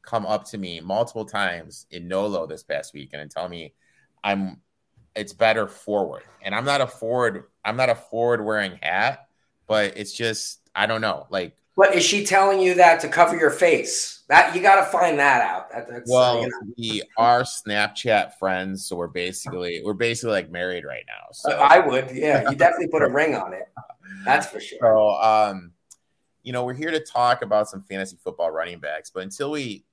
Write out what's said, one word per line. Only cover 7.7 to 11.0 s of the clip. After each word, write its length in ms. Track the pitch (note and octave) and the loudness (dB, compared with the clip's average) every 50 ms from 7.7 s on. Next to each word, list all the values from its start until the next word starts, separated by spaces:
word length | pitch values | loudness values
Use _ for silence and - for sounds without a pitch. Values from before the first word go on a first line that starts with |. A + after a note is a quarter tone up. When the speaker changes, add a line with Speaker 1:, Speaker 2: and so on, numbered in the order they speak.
| A2 | -2
Speaker 1:
not 140 | B2+ C3 B2 | 0 0 0
a 40 | A#2 | 0
forward 500 | - - _ - A2+ A#2 A#2+ A#2+ A2+ G#2 | -2 -6 _ -6 -2 0 0 0 0 -2
wearing 340 | G#2+ G#2+ G#2+ G2+ F#2+ F2 E2+ | -2 -2 -2 -2 -4 -6 -6
hat, 460 | - D#2 F2 F#2+ G#2+ C3 C#3 - - _ _ _ _ _ _ _ _ | -4 -2 0 0 0 -2 -2 -6 -16 _ _ _ _ _ _ _ _
but 300 | - G#2+ G#2+ G#2 G2+ - | -2 0 0 0 0 -4
it's 160 | - G#2 - | -8 -12 -12
just, 480 | - - A#2+ A2+ A2 - - - - _ _ _ _ | -8 -6 -4 -4 -4 -6 -8 -10 -12 _ _ _ _
I 120 | - G#2 | 0 0
don't 140 | G#2+ A2+ A2 | 0 0 -2